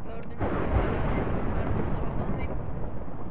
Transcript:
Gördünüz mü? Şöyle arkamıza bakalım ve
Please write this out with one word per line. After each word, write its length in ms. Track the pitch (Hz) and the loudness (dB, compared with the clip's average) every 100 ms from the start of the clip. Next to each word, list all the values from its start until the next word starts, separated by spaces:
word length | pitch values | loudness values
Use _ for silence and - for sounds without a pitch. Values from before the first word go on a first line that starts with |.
Gördünüz 360 | 220 226 - - | -4 -4 -6 -4
mü? 420 | - - - - | -2 0 2 2
Şöyle 160 | - - | 2 0
arkamıza 1000 | - - - - - - - - - - | 0 0 0 0 2 0 2 0 0 0
bakalım 360 | - - - - | 0 0 0 0
ve 100 | - - - - - - - - - | 0 0 -2 0 0 -2 -2 -2 -2